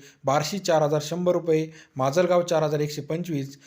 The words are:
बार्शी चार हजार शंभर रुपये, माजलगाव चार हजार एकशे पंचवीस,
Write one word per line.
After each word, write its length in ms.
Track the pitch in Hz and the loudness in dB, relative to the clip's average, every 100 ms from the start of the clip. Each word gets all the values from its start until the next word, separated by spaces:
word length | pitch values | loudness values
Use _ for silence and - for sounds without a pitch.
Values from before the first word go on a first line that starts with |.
| - _ | -16 _
बार्शी 340 | 135 147 151 202 | 0 0 0 -4
चार 240 | - 156 | 0 2
हजार 180 | 151 151 | 2 0
शंभर 300 | 147 170 180 | -2 -2 0
रुपये, 380 | 175 165 156 160 - - 131 | 0 2 0 0 -10 -14 -2
माजलगाव 460 | 135 165 180 180 | 0 2 4 2
चार 200 | 175 160 | 2 0
हजार 180 | 151 147 | 0 0
एकशे 220 | 147 147 | -2 -6
पंचवीस, 560 | 143 160 175 147 135 - | -6 -6 -4 -6 -6 -12